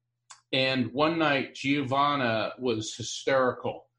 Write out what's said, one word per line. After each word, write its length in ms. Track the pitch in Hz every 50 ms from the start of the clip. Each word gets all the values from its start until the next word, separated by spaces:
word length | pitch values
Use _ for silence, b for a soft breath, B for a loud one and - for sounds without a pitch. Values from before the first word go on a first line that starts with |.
| _ _ _ _ _ - - - _ -
and 400 | - 135 131 131 131 127 120 107
one 260 | 120 131 151 165 170 165
night, 360 | 156 147 143 131 120 - -
Giovanna 1000 | - - 135 143 147 135 120 135 139 143 143 143 139 127 117 113 110 104 - - -
was 360 | 127 127 113 110 107 - -
hysterical. 880 | - 110 - - - - 147 135 131 127 123 120 - - 113 87 - - _ _